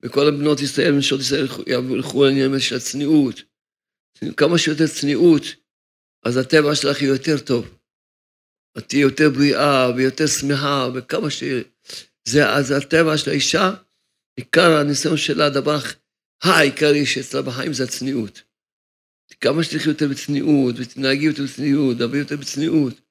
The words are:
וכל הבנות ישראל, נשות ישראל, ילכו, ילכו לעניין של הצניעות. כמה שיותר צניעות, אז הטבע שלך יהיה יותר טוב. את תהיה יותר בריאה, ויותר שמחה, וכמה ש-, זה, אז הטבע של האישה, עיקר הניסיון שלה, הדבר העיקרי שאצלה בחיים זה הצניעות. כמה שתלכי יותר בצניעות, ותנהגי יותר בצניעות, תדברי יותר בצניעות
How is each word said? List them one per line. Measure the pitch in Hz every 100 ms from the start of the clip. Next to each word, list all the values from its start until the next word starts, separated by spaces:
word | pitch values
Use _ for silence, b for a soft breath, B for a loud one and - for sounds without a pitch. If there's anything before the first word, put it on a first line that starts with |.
וכל | 117 135 143
הבנות | 147 147 139
ישראל, | 139 - 143
נשות | 143 135 135
ישראל, | 127 135
ילכו, | 131 120 -
ילכו | 123 127 131 135 139 139
לעניין | 135 135 135
של | 131 127
הצניעות. | - 131 147 156 131 - - _ _ _ _ _ _ _ - -
כמה | 147 170
שיותר | - 151 160
צניעות, | - 143 151 175 151 - - _ _ _ _ _ _
אז | 120 123
הטבע | 123 156 147 147
שלך | 143 143
יהיה | 139
יותר | 135 147 147
טוב. | - 120 95 _ _ _ _ _ _ _ _ _ _ -
את | -
תהיה | 139
יותר | 139 135 151
בריאה, | 131 143 131 143 139 127 120
ויותר | 131 135 151
שמחה, | - 139 139 139 143 127
וכמה | 127 123 156 156
ש-, | - 139 127 - _ B B B _ -
זה, | 135 120
אז | 127 131
הטבע | 139 139 160 160 151
של | 143
האישה, | 147 - 165 190 214 _ _ _ _ _ -
עיקר | 123 - 175 156
הניסיון | 147 143 151 156
שלה, | - 143 147
הדבר | 139 143 147 - - _ _ _ _
העיקרי | 175 165 143 139 151 147 139
שאצלה | 135 131 135
בחיים | 135 123 -
זה | 131
הצניעות. | 127 - 131 135 104 - _ _ _ _ _ _ _ _ _ -
כמה | 110 151
שתלכי | 160 156 156
יותר | 147 147
בצניעות, | 135 - 143 - 143 127 120
ותנהגי | 123 - 135 139 151
יותר | 147
בצניעות, | 139 - 143 143 135 117
תדברי | 117 139
יותר | 143 147
בצניעות | 139 139 160 165 135 117 _